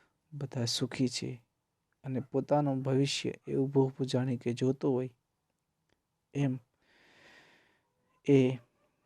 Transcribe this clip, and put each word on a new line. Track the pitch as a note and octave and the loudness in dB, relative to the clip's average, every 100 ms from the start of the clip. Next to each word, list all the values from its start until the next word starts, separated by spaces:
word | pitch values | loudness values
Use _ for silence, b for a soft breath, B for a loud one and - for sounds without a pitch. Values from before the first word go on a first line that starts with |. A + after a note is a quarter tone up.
| b _ _ | b _ _
બધા | D3 C3+ B2 | -12 -8 -4
સુખી | A#2 - C3 - B2 | -4 -2 -4 -2 -2
છે | - B2+ B2 _ _ _ _ _ _ | -2 -8 -10 _ _ _ _ _ _
અને | C3 C3 | -8 -8
પોતાનું | C#3 C3+ C3 D3 C#3+ C3 | -4 -2 2 2 2 0
ભવિષ્ય | C3+ C3+ C#3+ - - - - | 0 2 2 -2 -6 -8 -4
એ | |
ઊભું | C#3 C3+ C#3 | -2 2 2
ઊભું | C3 C3+ C3 | 2 0 -2
જાણી | B2+ C3 A#2+ | 0 0 -2
કે | B2 | -4
જોતો | A#2 C3 C3+ D3+ | -2 -2 0 0
હોય | B2+ B2+ - _ _ _ _ _ _ _ _ _ _ _ | -2 -4 -10 _ _ _ _ _ _ _ _ _ _ _
એમ | C#3+ C#3 C3 _ _ b b b b b b b b b b b _ _ _ - | -4 -2 -4 _ _ b b b b b b b b b b b _ _ _ 4
એ | C#3 B2+ B2+ - _ _ _ | 6 6 0 -10 _ _ _